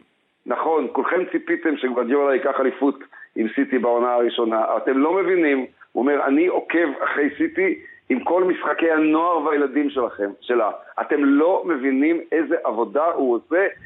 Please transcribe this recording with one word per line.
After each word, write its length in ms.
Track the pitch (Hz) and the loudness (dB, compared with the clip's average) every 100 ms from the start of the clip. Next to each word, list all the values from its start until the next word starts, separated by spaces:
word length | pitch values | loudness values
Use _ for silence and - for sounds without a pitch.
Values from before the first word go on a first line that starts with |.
| - _ _ _ - | -14 _ _ _ -8
נכון, 400 | 120 156 160 123 | -4 -2 -2 -2
כולכם 300 | 139 127 170 175 | -2 -2 -2 -2
ציפיתם 440 | 165 165 170 165 143 | -4 -2 -2 -2 -2
שגוארדיולה 580 | 127 120 120 143 143 | -2 -2 0 2 2
ייקח 260 | 131 139 135 | 2 0 0
אליפות 380 | 135 - 143 - - - - - | -2 0 -2 -2 -8 -20 -12 -4
עם 100 | 110 | -4
סיטי 240 | 139 135 127 | -2 -2 0
בעונה 360 | 120 120 123 | 0 0 2
הראשונה. 500 | 120 117 117 117 113 110 113 | 2 0 0 0 0 0 0
אתם 220 | - 135 | 0 2
לא 160 | 151 | 2
מבינים", 440 | 190 180 185 156 135 123 _ - | 2 0 2 2 0 -4 _ -8
הוא 100 | - | -2
אומר, 220 | 131 143 139 | 0 2 2
"אני 200 | 143 175 | 2 2
עוקב 420 | - - 165 160 135 | 0 0 0 0 -2
אחרי 240 | - 143 143 - | -4 -2 -2 -2
סיטי 400 | 165 175 190 - - - - | -4 0 -2 -2 -8 -12 -4
עם 120 | 131 | -4
כל 200 | - 175 | 0 0
משחקי 460 | 180 160 151 143 165 | 2 0 -2 0 2
הנוער 520 | 156 156 156 175 170 | 2 4 2 2 0
והילדים 480 | 151 147 143 135 143 | 0 0 0 0 0
שלכם, 400 | 131 113 - 101 98 | 0 -2 -2 -6 -6
שלה. 300 | - 120 104 - - - | -2 0 0 -2 -8 -8
אתם 240 | - 147 | -2 2
לא 380 | 143 143 165 190 190 | 4 4 4 2 0
מבינים 540 | 147 135 131 151 170 - | -2 0 2 2 0 -2
איזה 240 | 160 143 165 | -2 0 -2
עבודה 400 | 131 110 110 101 165 | -2 -2 -2 0 0
הוא 280 | - 131 | 0 0
עושה 320 | 117 - 170 190 - | 0 0 0 0 -4